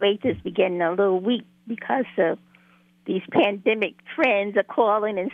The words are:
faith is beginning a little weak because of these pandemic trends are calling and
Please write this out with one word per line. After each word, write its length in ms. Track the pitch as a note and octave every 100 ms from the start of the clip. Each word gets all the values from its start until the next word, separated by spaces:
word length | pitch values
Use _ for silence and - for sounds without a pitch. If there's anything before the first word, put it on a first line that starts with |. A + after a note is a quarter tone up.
faith 240 | G3+ G#3
is 140 | C4 G2+
beginning 380 | F3+ E3+ F#3 F3
a 100 | E3+
little 280 | F3+ G3+ F#3
weak 240 | F#3+ B3 - _ -
because 400 | A3+ - C4 B3 -
of 220 | E3 - _ _ _ _ _ _
these 180 | - F#3+ -
pandemic 640 | - A3 G3+ F#3+ A3 G3+ - -
trends 420 | - C#4 G3+ G3+ G3+
are 40 |
calling 560 | G3 - A3+ G#3+ G#3+ G3+
and 120 | F#3